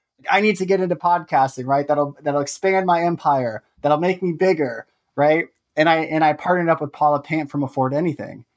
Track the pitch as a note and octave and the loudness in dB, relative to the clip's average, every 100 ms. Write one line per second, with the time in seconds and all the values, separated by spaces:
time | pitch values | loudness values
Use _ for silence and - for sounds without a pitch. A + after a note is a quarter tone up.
0 | _ _ - F#3+ G#3+ F#3 F#3 F#3+ F#3 F3 | _ _ -2 2 2 0 0 0 0 -2
1 | F3 F3 D#3+ C#3+ C3+ C3 B2+ C#3+ C#3+ D3 | 0 -2 0 0 0 -2 -2 -2 0 0
2 | C#3+ - D3 C#3+ C#3+ - F#3+ F#3+ F#3 E3+ | -2 -4 -4 -2 -4 -2 0 0 2 0
3 | E3+ E3+ D#3 C3+ B2 G#2+ _ _ C#3+ D3+ | 0 0 0 0 -2 -6 _ _ 0 2
4 | F3 F#3 F#3 D#3+ F#3+ E3 C3+ A2+ - _ | 0 0 -4 0 2 2 -2 -4 -14 _
5 | _ - D3 D#3+ - _ _ D3+ D#3 D#3+ | _ 0 2 2 -2 _ _ 0 2 2
6 | D#3 D#3 D#3 D3+ F3+ F3+ E3+ D#3+ D3 - | 0 2 2 0 0 0 2 0 -2 0
7 | D3+ C#3+ C#3+ D#3 C#3+ C#3+ D3 - C3 C#3+ | 2 2 -2 -6 -4 -4 -4 -2 -2 0
8 | F3 - - F2+ - | -2 -4 -12 -14 -20